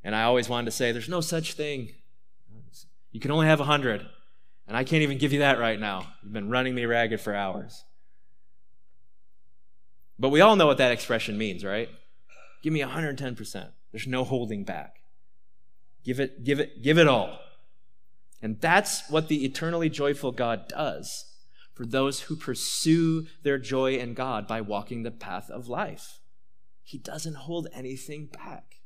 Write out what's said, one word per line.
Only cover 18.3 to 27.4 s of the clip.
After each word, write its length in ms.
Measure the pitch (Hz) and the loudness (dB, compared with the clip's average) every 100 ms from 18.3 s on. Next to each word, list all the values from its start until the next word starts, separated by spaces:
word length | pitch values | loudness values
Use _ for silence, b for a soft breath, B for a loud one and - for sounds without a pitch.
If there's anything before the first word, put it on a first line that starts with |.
| - | -8
And 220 | 110 110 | -6 0
that's 480 | 165 185 208 - - | 6 6 6 -6 2
what 180 | 156 160 | 0 2
the 160 | 151 | 0
eternally 460 | 131 - 165 170 160 | 0 -2 -2 0 0
joyful 420 | 151 143 143 135 | 2 0 2 -2
God 360 | 120 120 110 - | 0 0 0 -4
does 580 | - 147 76 - - - - - b b | -2 -2 -4 -10 -12 -12 -16 -16 b b
for 120 | - | -10
those 360 | 117 135 135 135 | 0 2 2 0
who 140 | - | -6
pursue 920 | 156 - 127 - - 165 165 165 160 160 B | -6 -4 -4 -2 0 4 6 6 2 -4 B
their 140 | 147 139 | 0 0
joy 380 | 113 131 131 | 0 2 2
in 180 | 131 120 | 2 -2
God 340 | 113 131 110 101 | -4 -2 -4 -2
by 140 | 113 | -4
walking 420 | 104 101 - 117 | -2 -4 -4 -6
the 80 | 117 | -6
path 380 | 113 - 92 - | -8 -8 -8 -8
of 180 | 123 120 | -10 -6
life. 520 | 127 208 - - - - - - - - - | -4 -4 -8 -14 -16 -16 -14 -14 -14 -14 -14
He 140 | - 135 | -12 -12
doesn't 380 | - 156 160 | -10 -8 -8
hold 320 | 143 | -8